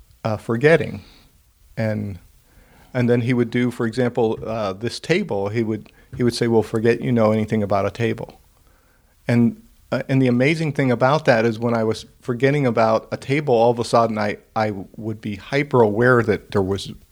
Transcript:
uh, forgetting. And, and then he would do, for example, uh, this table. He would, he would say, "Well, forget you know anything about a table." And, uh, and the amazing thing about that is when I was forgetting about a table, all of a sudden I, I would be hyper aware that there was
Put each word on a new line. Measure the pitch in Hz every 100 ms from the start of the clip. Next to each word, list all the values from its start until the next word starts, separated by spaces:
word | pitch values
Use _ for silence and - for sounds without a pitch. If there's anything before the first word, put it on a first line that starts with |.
| _ _
uh, | 110 107
forgetting. | - 117 143 160 107 101 - - _ _ _ _ _ -
And, | 110 107 104 95 _ _ _ _ _ _ _
and | 127 120
then | 123
he | 117
would | 123 117
do, | 120 123
for | 117 117
example, | 113 123 117 113 113 -
uh, | 113 101
this | 95 117 -
table. | - 175 175 101 98
He | 113
would, | 110 110 - _ _ -
he |
would | 120 117
say, | 120
"Well, | 113
forget | 107 117 113 117
you | 135
know | 120 110
anything | 110 107 110
about | 101 101 98
a |
table." | - 113 107 - - _ _ _ _ _ _ _ _ -
And, | 120 117 107 - _ -
uh, | 123 -
and | 135
the | 127
amazing | 120 135 160 160
thing | 151 135
about | 120 127 156 151
that | 117 113
is | 110
when | 120 117
I |
was | 110 107 - _
forgetting | - 120 135 147 131
about | 113 110 110 -
a | 110
table, | - 139 143
all | 117 117
of | 120
a | 113
sudden | 120 113 107
I, | 107 - _ -
I | 110 98 95 -
would | 107 107
be | 104 98
hyper | - 139 147 127
aware | 110 104 123 123
that | 110 92 -
there | 107
was | 92 95 - - _